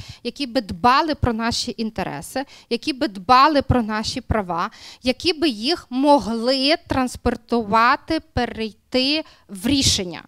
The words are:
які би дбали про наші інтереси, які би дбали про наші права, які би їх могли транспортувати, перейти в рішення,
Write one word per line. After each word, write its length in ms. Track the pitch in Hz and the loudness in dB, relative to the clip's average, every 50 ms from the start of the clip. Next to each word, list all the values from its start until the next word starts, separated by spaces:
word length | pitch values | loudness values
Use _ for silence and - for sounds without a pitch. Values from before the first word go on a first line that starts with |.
| - - - - - | -14 -20 -16 -10 -10
які 240 | 233 - - 285 | -8 -6 -6 -6
би 140 | 240 220 269 | -4 -2 -2
дбали 540 | 208 180 196 170 196 240 254 285 339 311 294 | -2 -4 -2 0 2 4 4 4 2 0 -2
про 180 | - - 254 226 | -2 -2 -2 -2
наші 420 | 220 226 233 226 - - 240 - | -2 -2 -4 -4 -4 -4 -6 -6
інтереси, 680 | - 226 214 - - 175 151 143 143 - - - 262 262 - - - - - | -6 -6 -6 -4 -6 -6 -6 -6 -8 -10 -8 -8 -8 -8 -8 -12 -18 -8 -6
які 220 | 233 240 - 302 285 | -6 -4 -4 -4 -4
би 160 | 247 294 269 | -2 -4 -4
дбали 540 | 190 202 180 - 254 254 277 311 311 277 - | -4 -2 2 4 6 6 6 6 4 2 2
про 200 | - - 247 220 | 2 2 2 0
наші 380 | 208 214 214 220 - - 262 | -2 -4 -4 -4 -6 -6 -6
права, 500 | - - - 220 196 175 175 165 185 226 - - - - - - - | -4 -2 -2 -2 -2 -2 -2 -4 -4 -4 -6 -12 -20 -20 -16 -4 -2
які 300 | 254 247 - - 330 359 | -2 -2 0 0 -2 -2
би 160 | 302 339 311 | 0 0 -2
їх 380 | 226 202 220 277 349 - - - | -2 -2 -2 -2 -4 -4 -4 -4
могли 840 | 247 254 269 294 285 277 190 202 233 226 220 247 269 269 262 277 320 - - - | -2 2 4 6 4 4 4 0 -4 -2 0 0 0 2 2 2 0 0 -2 -2
транспортувати, 1300 | 294 269 254 240 - - - 247 233 - _ - 233 240 220 202 214 220 233 240 277 302 - - 320 320 | -2 0 -2 -2 -4 -4 -4 -4 -4 -4 _ -2 -2 -2 0 2 4 4 6 4 4 2 0 -4 -4 -4
перейти 1040 | - _ - 254 240 233 220 220 220 214 - _ _ _ - 254 254 269 302 320 311 - - _ _ - | -4 _ -4 -4 -4 -4 -4 -6 -8 -8 -10 _ _ _ -2 0 2 2 0 -2 -4 -6 -12 _ _ -16
в 180 | 202 190 180 | -10 -4 -2
рішення, 560 | 254 285 277 269 - - - 190 175 160 - - | 0 2 2 4 2 2 0 -2 -6 -8 -12 -10